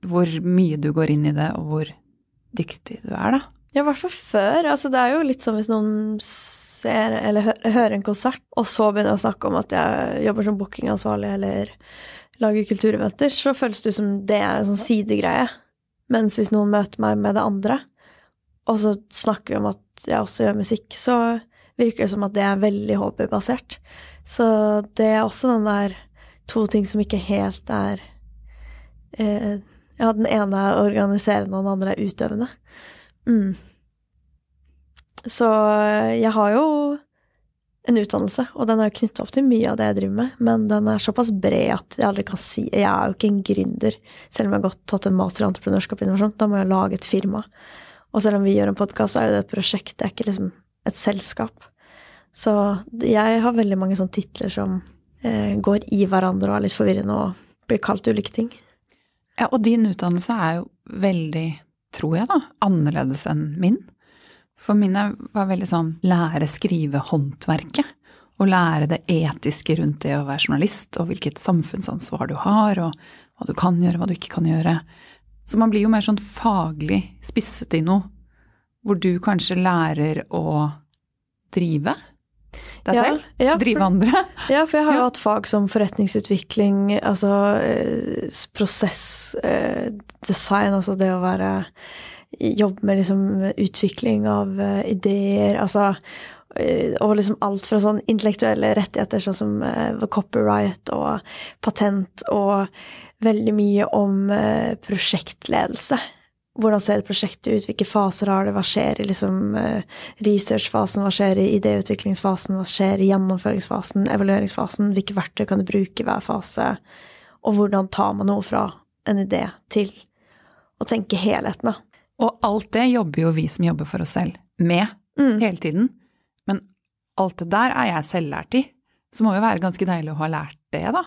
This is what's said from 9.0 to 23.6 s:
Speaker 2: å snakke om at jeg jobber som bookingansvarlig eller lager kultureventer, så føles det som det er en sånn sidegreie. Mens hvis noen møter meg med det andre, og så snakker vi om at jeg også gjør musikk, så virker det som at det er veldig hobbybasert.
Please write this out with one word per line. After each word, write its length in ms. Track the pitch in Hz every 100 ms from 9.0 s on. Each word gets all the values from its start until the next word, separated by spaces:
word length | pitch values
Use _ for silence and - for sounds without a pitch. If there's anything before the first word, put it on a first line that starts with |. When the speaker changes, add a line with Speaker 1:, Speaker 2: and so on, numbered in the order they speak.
| 202 202
Speaker 2:
å 80 |
snakke 240 | 226 196 208
om 60 | 196
at 140 | -
jeg 460 | 185 - 220 - - 214
jobber 180 | 214 208
som 140 | 202
bookingansvarlig 720 | 196 - - 208 214 208 202 196
eller 320 | 196 196 208 - - - - - - _
lager 240 | 220 214 208
kultureventer, 640 | 202 214 214 208 - 285
så 220 | 277 277 269
føles 240 | 247 208
det 140 | 226 202
som 160 | 208 202 196
det 100 | 208
er 160 | 202 202
en 80 | 202
sånn 100 | 202
sidegreie. 640 | 214 220 208 208 - - 247 - _ _ _ _ _
Mens 220 | 233 214 202
hvis 140 | 208
noen 160 | 214 208
møter 320 | 208 202 -
meg 160 | 214 214
med 160 | 208 196
det 80 | -
andre, 320 | 196 202 269 - _ _ _ _ _ _ _ -
og 100 | 220
så 140 | 214 202 -
snakker 460 | - - 208 - 208
vi 60 |
om 80 | 208
at 340 | 196 _ - -
jeg 140 | 214
også 240 | 202 - 220
gjør 140 | 208
musikk, 260 | 196 220 -
så 240 | - - 240 233 233 - _ _ -
virker 240 | 233 226 214
det 60 |
som 140 | 202 202
at 80 | 208
det 80 | 196
er 140 | 196
veldig 380 | 208 202 214 202
hobbybasert. 800 | 202 - - 208 190 247